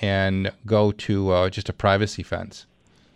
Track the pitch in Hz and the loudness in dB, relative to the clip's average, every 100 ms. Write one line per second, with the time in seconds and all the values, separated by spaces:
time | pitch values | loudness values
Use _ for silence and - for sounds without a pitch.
0 | 104 98 98 95 95 - 110 110 104 101 | -2 0 0 0 -2 -6 0 2 2 0
1 | - 101 98 90 92 98 - - 101 98 | -2 0 2 2 2 -2 -8 -2 2 2
2 | 104 - 90 87 92 - - _ _ _ | 0 -4 -8 -8 -10 -16 -20 _ _ _
3 | _ | _